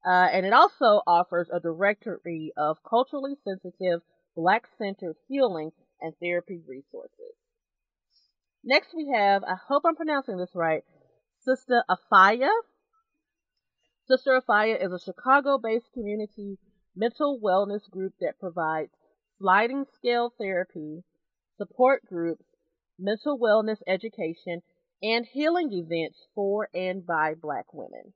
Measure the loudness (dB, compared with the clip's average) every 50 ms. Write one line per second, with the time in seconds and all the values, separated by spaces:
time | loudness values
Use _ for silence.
0 | 2 2 4 4 4 4 2 0 0 4 6 6 6 6 4 2 4 4 4 4
1 | 4 4 4 4 4 _ -2 -4 -2 -2 -6 -4 -4 -4 -4 0 0 0 0 _
2 | _ -12 -12 -10 _ -10 -8 -8 -10 -10 -6 -2 -2 -2 -2 _ _ -2 0 0
3 | 0 _ -6 -8 -8 -8 -10 _ _ -8 -8 -8 -10 -18 _ _ -2 -2 -2 -2
4 | _ _ _ _ _ _ _ -2 2 2 2 2 _ _ _ _ -8 -8 -8 _
5 | -12 -12 -12 _ _ _ 0 0 0 0 0 -6 -8 -10 _ _ _ _ _ _
6 | -12 -12 -10 _ -6 -4 -4 -4 -6 -8 -16 -16 _ -18 -18 -18 -18 _ -18 -18
7 | -18 -18 _ _ -20 -20 -20 _ _ _ _ _ _ _ _ _ _ _ _ _
8 | _ _ _ -20 _ _ _ _ _ _ _ _ -2 2 2 2 2 _ -10 -10
9 | -4 -2 0 2 4 4 4 2 2 -4 -8 -8 -4 0 0 2 2 2 0 0
10 | -4 -2 -2 -2 -4 -6 -6 -6 -8 -8 _ -2 0 0 0 -2 _ _ _ _
11 | _ _ _ _ _ _ _ -8 -2 -2 -2 -2 0 0 0 0 2 0 -4 -4
12 | _ _ 6 8 8 8 6 2 0 0 0 0 -2 _ _ _ _ _ _ _
13 | _ _ _ _ _ _ _ _ _ _ _ _ _ _ _ _ _ _ _ _
14 | _ 0 0 0 2 2 2 2 2 2 2 2 2 2 0 -2 -2 -4 -6 -8
15 | -10 -14 -16 -8 0 2 2 4 4 2 -2 0 0 -2 -4 -4 -4 _ _ -10
16 | -8 -6 -6 -6 -6 -8 _ -14 -14 -14 -14 _ _ _ _ _ _ _ _ -4
17 | -4 -4 _ -2 -2 -2 -2 -2 -2 0 2 2 0 -2 -6 -8 _ _ -8 -8
18 | -8 -8 _ _ -6 -6 -6 _ -12 -10 -6 -4 -4 -2 -2 -4 -6 -8 _ _
19 | _ _ _ _ _ _ _ _ 2 4 4 4 4 0 -2 -6 -6 _ -12 _
20 | -4 -2 0 0 -2 -4 _ _ -8 -4 -4 -4 -4 _ _ -14 -14 -12 -14 -16
21 | -18 _ _ _ _ _ _ _ _ _ _ _ -12 -12 _ 2 4 4 4 2
22 | _ _ -8 -6 -4 -4 -6 _ _ _ _ _ _ _ _ _ _ _ _ -8
23 | -4 -4 -4 -4 -4 -6 -2 0 2 4 4 4 2 0 -6 -6 -2 -4 -4 -4
24 | -4 -10 _ -6 -8 -8 -8 _ _ -10 -10 -10 _ _ _ _ _ _ _ _
25 | -4 -2 -2 -2 -2 -6 _ -2 0 0 0 0 -2 -2 -4 -6 -6 -4 -4 -4
26 | -4 -4 _ -16 _ _ _ -4 -4 -2 -2 -4 -4 -6 -6 -6 -6 -4 -6 -8
27 | -6 -4 -2 0 0 -2 -2 -6 -8 -8 -8 -8 -8 _ -16 -16 -16 -14 -16 -18
28 | -20 -20 _